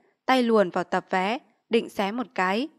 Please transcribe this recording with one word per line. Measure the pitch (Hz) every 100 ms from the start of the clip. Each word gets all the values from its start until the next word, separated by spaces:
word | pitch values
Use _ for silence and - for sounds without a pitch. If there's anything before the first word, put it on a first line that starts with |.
| _ _ -
tay | 254
luồn | 233 220 185
vào | 180
tập | 170 185 -
vé, | 190 190 262 _ _ -
định | 226 -
xé | - 196
một | 233 208
cái. | - 185 208 302